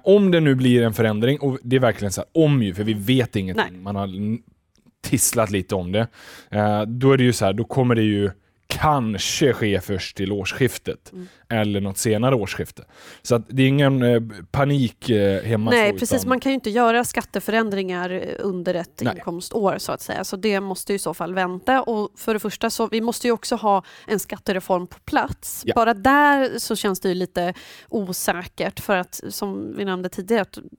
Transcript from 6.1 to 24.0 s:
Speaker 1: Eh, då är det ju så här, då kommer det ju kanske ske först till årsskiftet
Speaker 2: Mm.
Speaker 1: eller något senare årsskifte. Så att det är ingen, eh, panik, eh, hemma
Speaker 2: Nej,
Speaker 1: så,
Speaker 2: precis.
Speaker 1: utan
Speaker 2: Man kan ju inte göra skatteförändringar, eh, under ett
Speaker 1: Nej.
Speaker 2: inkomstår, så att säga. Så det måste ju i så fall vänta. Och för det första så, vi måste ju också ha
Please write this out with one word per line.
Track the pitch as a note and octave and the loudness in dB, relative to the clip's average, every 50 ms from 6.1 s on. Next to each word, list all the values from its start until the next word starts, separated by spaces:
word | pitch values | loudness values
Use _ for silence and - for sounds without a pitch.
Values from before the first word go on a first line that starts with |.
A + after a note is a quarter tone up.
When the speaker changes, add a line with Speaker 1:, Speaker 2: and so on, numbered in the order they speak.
| _ - - - - - - _ | _ -12 -20 -20 -20 -20 -14 _
Speaker 1:
Eh, | - G#2 G#2 G#2+ G#2+ G#2 G#2+ | -2 0 0 2 0 0 -2
då | G#2+ A#2 B2 B2+ C3+ C3+ | -4 -2 2 4 4 6
är | |
det | C3 B2+ | 6 4
ju | B2 A2+ | 4 2
så | - G#2+ | 2 0
här, | F#2+ G2 | 0 0
då | G#2+ A#2 | 0 -4
kommer | - - C#3 B2+ B2 A#2+ | -2 0 0 2 2 4
det | A2+ A2 | 4 2
ju | G#2+ G#2 G2+ G2+ G2 G2 - _ _ _ _ _ | 2 2 2 0 -2 -4 -6 _ _ _ _ _
kanske | - - - - D#3 D3 C#3 A#2+ A2 G#2+ F#2+ - - - - E3 C#3 A2+ | -8 -4 0 2 2 2 2 0 -2 -4 -4 -4 -4 0 2 2 2 2
ske | - A#2+ G#2+ G2 F#2 | 2 0 0 0 0
först | - - G2+ F#2 - - - | -2 -4 -6 -6 -6 -8 -8
till | - G2 F#2 G#2 | -6 -4 -4 -4
årsskiftet | G2+ F#2 - - - C3+ A#2 - - - - - - _ - - | -4 -4 -6 -2 0 0 0 0 -4 -8 -10 -10 -10 _ -18 -18
Speaker 2:
Mm. | F#3 F3+ F#3 - _ _ - | -18 -18 -18 -20 _ _ -4
Speaker 1:
eller | A#2 A2+ G#2+ G#2+ G2+ G2+ | 0 0 0 0 0 -2
något | G2 G2 F#2+ - | -2 -4 -4 -2
senare | - A#2 G#2+ G#2+ A#2 C3 C#3 | 0 0 2 2 2 2 2
årsskifte. | B2 G2 G2 - - E2 - - - - - _ - - - - - - | 2 0 -2 -6 -8 -8 -10 -12 -16 -20 -20 _ -20 -20 -20 -20 -14 -2
Så | - A#2+ | 0 0
att | A#2+ A2 - | 0 0 -2
det | - C3 C3 | 0 2 4
är | C3 | 4
ingen, | C3+ C#3+ C#3+ C3+ C3+ C3 B2 | 4 4 4 4 4 4 4
eh, | A#2+ A#2+ A#2 A2+ A2+ G#2+ F#2+ F2 - | 4 4 2 2 -2 -8 -16 -12 -6
panik, | - C#3 C#3 C#3+ C#3+ C#3+ C3 A2 - _ - - | -2 0 2 2 2 2 0 0 -2 _ -2 0
eh, | A#2 G#2 G2+ G2 G2 F#2+ - | 2 4 4 2 2 0 0
hemma | A2 A#2 G#2+ G#3+ - | 0 0 0 2 2
Speaker 2:
Nej, | B3 A#3 A3 G3+ G3+ | 4 4 4 2 0
Speaker 1:
så, | F#3+ | 0
Speaker 2:
precis. | B3 A3+ - B3+ | -2 -2 -2 0
Speaker 1:
utan | - B3+ | 0 0
Speaker 2:
Man | B3+ B3+ | -2 0
kan | - C4+ C4+ | 0 0 -2
ju | |
inte | C4 - A3 | -2 -2 -2
göra | G3+ A#3+ A#3+ A3+ A3+ A#3+ B3 | 0 2 4 4 4 2 0
skatteförändringar, | - - A#3+ - - - G3+ - - G#3 A3+ A3+ G#3+ G3 G3 F#3+ F#3 F3+ F3+ F3+ F3+ | -2 -4 -6 -6 -6 -6 -6 -4 -2 0 0 0 0 -2 -4 -4 -4 -4 -4 -4 -4
eh, | F3+ F#3 - - - - | -6 -6 -6 -8 -8 -6
under | - G3+ F#3+ F3+ E3+ F#3 F3+ | -6 -6 -6 -4 -4 -4 -4
ett | F3 F3 - _ - - | -4 -6 -10 _ -4 -4
Speaker 1:
Nej. | B3 F#3 | -4 -4
Speaker 2:
inkomstår, | F3 - - E3+ E3+ F3 - - - G#3 G3 C#3+ G3+ | -4 -6 -8 -8 -8 -8 -8 -4 -2 0 0 0 -2
så | - - C3+ | -4 -8 -8
att | - | -8
säga. | - - - - G3 | -8 -8 -8 -6 -6
Så | - - | -8 -8
det | F#3+ F3+ A3 G3+ G3 | -6 -2 -2 -2 -2
måste | G3 G3 F#3+ F#3 - - G3+ | -2 -4 -8 -8 -6 -4 -6
ju | |
i | G3 | -4
så | - E3 D#3 | -4 -6 -6
fall | - F3 E3 F#3 | -6 -8 -6 -2
vänta. | F#3+ F#3 F3+ F3+ F#3 - - C4 C4+ B3 | -2 -2 -2 -4 -4 -2 0 0 2 0
Och | - A#3 G#3+ G#3 - - | 0 -2 -4 -4 -6 -8
för | - - - A3 | -8 -4 -4 -4
det | G#3+ | -2
första | - G#3+ - - - A3+ | -4 -6 -6 -6 -6 -4
så, | - - A3+ | -2 -2 -2
vi | G#3 - A3+ | -2 -2 -2
måste | A3 A#3 A3 - - | -2 -2 -4 -2 -2
ju | A#3+ A#3 | -2 -2
också | A3 - - B3 | -2 -2 -4 -4
ha | A3 A3 G#3+ G3+ F#3+ F3 - - - | -2 0 2 2 2 0 -4 -12 -18